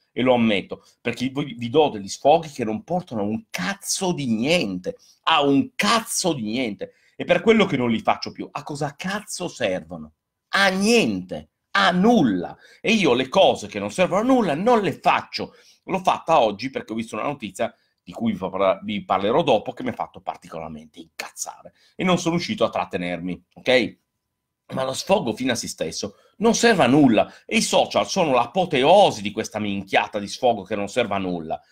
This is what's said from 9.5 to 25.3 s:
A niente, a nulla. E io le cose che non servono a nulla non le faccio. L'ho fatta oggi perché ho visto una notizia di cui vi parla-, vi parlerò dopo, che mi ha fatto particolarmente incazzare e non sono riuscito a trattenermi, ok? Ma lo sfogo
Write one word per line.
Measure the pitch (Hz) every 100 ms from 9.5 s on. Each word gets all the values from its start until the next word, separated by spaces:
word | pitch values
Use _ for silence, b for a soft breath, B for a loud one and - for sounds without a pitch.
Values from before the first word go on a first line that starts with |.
| - 107 92 80 85 78 _ _ _ _
A | 190 196
niente, | 190 208 233 139 95 90 80 80 _ _
a | 196 196
nulla. | 180 214 233 127 92 76 - b b
E | 175
io | 220 160
le | 123 131
cose | 196 160 107 101
che | 104
non | 104
servono | - 175 180
a |
nulla | 240 262 190
non | 143 214 233
le | 180
faccio. | - 165 127 - - 90 b b b
L'ho | - 180
fatta | 185 113 - 160
oggi | 113 101 131
perché | 123 113
ho | 110
visto | 113 110
una | 131
notizia | 143 104 101 113 _ _ _ -
di |
cui | 90 113
vi | 92
parla-, | 92 95 95 90
vi | 101 104
parlerò | 92 95 101 135
dopo, | 156 110 -
che | -
mi | 127
ha |
fatto | - 85 92
particolarmente | 85 78 87 82 78 76 78 -
incazzare | - - - - - - - _ _
e | -
non | 180 175
sono | 165 170
riuscito | - 107
a | 107
trattenermi, | 95 90 95 87 87 90 87 _
ok? | - - 127 107 - _ _ _ _ _ _ _
Ma | 127
lo | 131
sfogo | 123 - 190 123